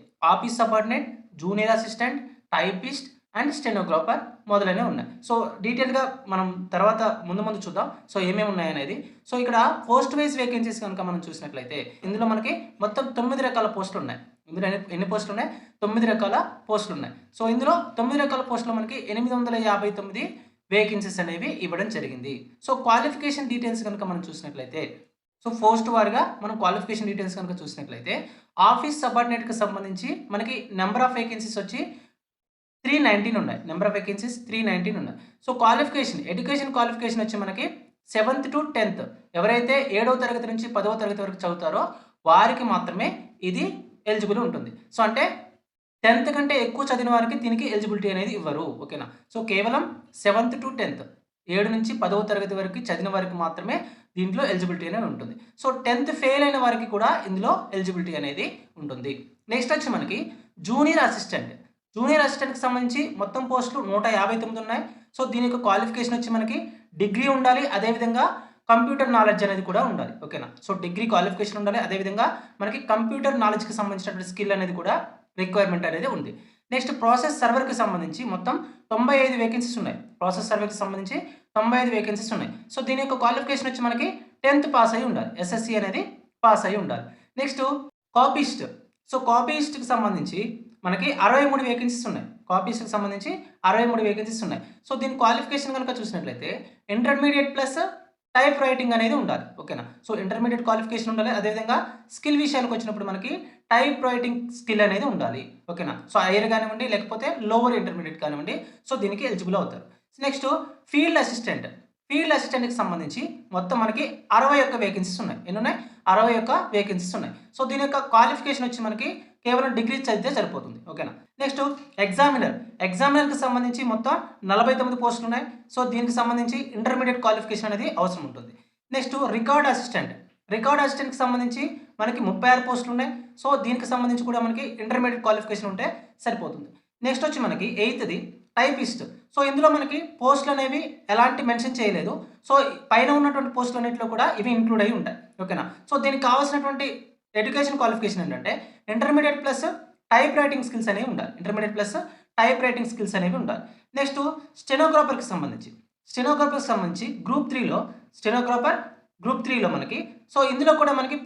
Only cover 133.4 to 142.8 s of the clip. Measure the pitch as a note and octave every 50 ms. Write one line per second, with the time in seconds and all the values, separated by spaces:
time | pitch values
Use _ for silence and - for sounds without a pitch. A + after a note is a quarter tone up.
133.4 | - C#4 C#4 - - A#3 B3 B3 A#3 - B3+ B3 B3 A#3+ A#3+ A#3+ A#3+ A#3+ A#3+ A#3
134.4 | A#3 A3+ A3+ B3 C#4 - - - G#3+ A3+ B3 B3 B3 B3 A#3+ A#3 - A3 G#3+ G#3+
135.4 | G#3+ - G#3 - G#3+ G3+ F#3+ F#3+ B3+ E4+ - - - - _ - - B3 A3+ -
136.4 | E3+ D3 - - - - - - _ _ _ - A#3+ B3+ C4 - D#4 D4+ D4+ B3+
137.4 | A#3+ F#3 D#3+ - F#3 A#3+ - G3+ G#3+ B3 - - A3 E3 F3 - - - - -
138.4 | _ _ - A#3 B3+ C#4 C#4 - B3 - - - - - - - _ _ - C#4+
139.4 | C#4 C#4 C4+ C#4 D#4 D#4 D4 D4 C#4 - C#4+ D#4+ E4 - - - B3 B3+ C#4 C#4
140.4 | - C#4+ C#4 C4+ C4+ C4 C#4 D#4 E4 E4 - - - - G#3 A3+ A#3+ C4 C4+ C4+
141.4 | C4 A#3+ A#3 A3+ A#3+ C4 - A#3+ A3+ G#3 F#3 E3 C#3+ G3+ D4+ D#4+ - - - _
142.4 | _ - C4+ C#4 C4+ - - -